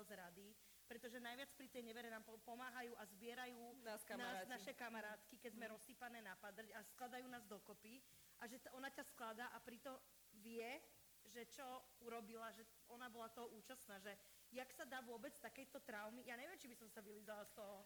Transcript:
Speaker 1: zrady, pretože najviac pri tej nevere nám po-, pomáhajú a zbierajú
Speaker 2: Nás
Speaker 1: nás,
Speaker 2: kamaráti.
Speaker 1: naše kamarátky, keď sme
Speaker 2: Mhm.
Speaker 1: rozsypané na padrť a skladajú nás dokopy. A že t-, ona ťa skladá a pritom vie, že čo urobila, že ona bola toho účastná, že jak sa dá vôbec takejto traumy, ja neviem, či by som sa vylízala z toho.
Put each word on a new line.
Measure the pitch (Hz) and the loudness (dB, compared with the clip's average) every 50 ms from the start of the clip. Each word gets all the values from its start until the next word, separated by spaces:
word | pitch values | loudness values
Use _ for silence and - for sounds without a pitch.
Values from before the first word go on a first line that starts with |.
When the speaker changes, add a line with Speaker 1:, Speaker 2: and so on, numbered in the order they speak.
| 208 | 0
Speaker 1:
zrady, | 208 208 185 180 175 175 196 202 208 220 - - - - - - - | -2 -2 -2 -2 -4 -4 -6 -8 -8 -10 -12 -14 -16 -16 -16 -6 -4
pretože | 233 226 247 233 233 247 | -4 -2 0 0 0 0
najviac | 240 233 240 254 277 269 - | 2 2 4 4 2 2 2
pri | - 269 - | -2 -4 2
tej | - 254 233 | 2 2 4
nevere | 226 220 240 240 233 | 4 2 2 4 4
nám | 226 220 214 | 2 2 2
po-, | 226 220 220 | 0 -4 -4
pomáhajú | - 247 233 247 254 254 233 - 233 240 233 | 0 2 4 4 4 4 4 4 2 2 2
a | 214 214 | 0 -2
zbierajú | 190 202 190 233 233 240 254 254 247 247 233 233 240 262 269 233 | -2 -2 0 0 2 4 4 4 2 2 0 -2 -2 -4 0 2
Speaker 2:
Nás | 220 208 214 | 2 2 2
Speaker 1:
nás, | - - | 4 2
Speaker 2:
kamaráti. | 208 240 247 240 247 190 185 240 | 4 6 6 6 6 6 4 4
Speaker 1:
naše | 254 226 190 277 247 | 2 2 2 2 2
kamarátky, | - 247 226 226 220 208 208 214 208 - - 254 | 2 2 4 4 4 4 4 2 0 -4 -8 -8
keď | 202 - 233 214 | -2 -2 -2 2
sme | 233 233 220 | 2 2 2
Speaker 2:
Mhm. | 220 | 2
Speaker 1:
rozsypané | 208 - - 240 - 247 233 233 233 214 | -2 -4 -8 -4 0 0 0 0 0 0
na | 190 185 | -2 -2
padrť | - 208 202 190 214 220 202 226 | 0 -2 -2 -2 -2 -2 -2 -2
a | 220 | -4
skladajú | 208 - - - 254 240 247 247 254 254 | -4 -4 -2 0 0 2 2 2 2 2
nás | 247 240 214 | 0 -2 0
dokopy. | 190 208 185 - - 202 - - 214 240 262 - - - - - - - - | -2 -2 -2 -2 -4 -8 -6 -6 -6 -6 -6 -8 -12 -14 -16 -16 -16 -4 -2
A | 240 220 | 0 0
že | 254 | 0
t-, | 254 - - 254 | -2 -2 -2 0
ona | 254 269 277 | 2 2 2
ťa | 269 302 262 | 2 2 0
skladá | - - - 240 220 220 220 240 240 214 | -2 0 2 2 4 4 4 2 2 2
a | 226 | 0
pritom | - 254 240 220 - 269 262 262 - - - - - - 214 | -2 -2 -4 0 0 0 0 0 -4 -12 -16 -16 -16 -14 -12
vie, | 214 202 233 233 226 226 240 269 330 - - - - - - - - - 214 | -6 -4 2 4 4 4 4 4 2 -2 -6 -12 -14 -16 -16 -16 -14 -12 -6
že | 202 240 226 | -2 -2 -2
čo | 233 - 285 269 254 254 254 - - - - | -2 -2 -2 0 0 0 0 -2 -6 -10 -4
urobila, | 240 233 233 233 214 208 226 226 226 226 | -2 0 2 2 0 0 0 0 0 0
že | 214 220 226 - - - - - | 0 -4 -8 -10 -12 -14 -10 -8
ona | 240 240 254 | -4 -2 -2
bola | 247 220 233 226 226 | -2 0 0 -2 0
toho | - 247 240 - 226 | 0 0 0 0 0
účastná, | 214 - - 262 - - 214 202 190 | -4 -4 -4 -6 -4 -4 -4 -4 -2
že | 190 208 196 202 - - - - - - | 0 -2 -2 -2 -6 -12 -14 -14 -12 -2
jak | 233 254 254 254 - | 0 0 0 0 0
sa | - | -2
dá | 311 240 262 262 233 | 0 2 2 0 2
vôbec | 240 233 220 240 294 - | 0 0 0 0 -2 -2
takejto | - - 220 - 277 269 - - 269 - | -2 -4 -4 -2 -4 -4 -2 -4 -4 0
traumy, | - 214 208 214 220 233 254 247 | 0 2 2 2 2 0 -2 0
ja | 254 233 | 0 0
neviem, | 240 277 339 381 | 2 0 0 -2
či | - - | -4 -4
by | 240 233 | -6 -6
som | - 226 202 | -6 -8 -6
sa | - 220 202 | -6 -4 -4
vylízala | 214 208 208 208 214 214 208 202 | -4 -4 -2 0 0 2 2 0
z | - - | 0 0
toho. | 233 208 196 202 196 202 | 0 2 2 2 0 -2